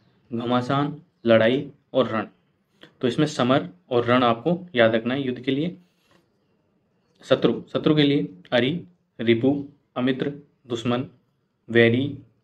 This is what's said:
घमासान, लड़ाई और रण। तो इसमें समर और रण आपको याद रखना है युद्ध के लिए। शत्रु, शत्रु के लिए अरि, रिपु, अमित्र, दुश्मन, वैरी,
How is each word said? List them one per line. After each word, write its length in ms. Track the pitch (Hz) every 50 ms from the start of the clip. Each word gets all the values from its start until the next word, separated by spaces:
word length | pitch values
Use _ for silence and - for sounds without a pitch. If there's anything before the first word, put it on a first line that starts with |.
| _ _ _ _ _ - 123
घमासान, 680 | 117 123 117 123 123 123 - 143 139 143 151 151 - - _ _ _ -
लड़ाई 440 | 117 113 110 110 113 127 143 - - - _ _ _ -
और 160 | 127 135 117
रण। 180 | 110 110 101 - - _ _ _ _ _ _ _ _ _ - - _ -
तो 80 | - 127
इसमें 180 | 117 - 151
समर 420 | 151 - - 127 120 131 143 - 87 - _ _ -
और 140 | 127 120 117
रण 180 | 117 120 127 127
आपको 440 | 120 113 117 - 160 175 175 - - -
याद 200 | 117 113 110 110
रखना 200 | 113 113 120 127
है 80 | 143 139
युद्ध 180 | 127 123 127
के 100 | - -
लिए। 280 | 131 135 156 175 175 - _ _ _ _ _ _ _ _ _ _ _ _ _ _ _ _ _ _ _ _ _ _ _ _ _ _ _ _ -
शत्रु, 380 | - 135 135 - - 113 - - - -
शत्रु 220 | 135 - 165 156
के 80 | 151 147
लिए 400 | 143 139 147 - - - - - - -
अरि, 320 | 123 120 131 160 175 - - _ _ _ _ _ -
रिपु, 440 | 117 113 117 113 123 131 143 143 139 - - _ _ _ -
अमित्र, 360 | 131 123 131 131 127 139 143 143 - - _ _ _ _
दुश्मन, 400 | - 123 117 - 123 120 123 139 - - _ _ _ _ _ _ _ _ _ _ -
वैरी, 480 | 113 117 117 117 117 127 139 147 143 - - - _ _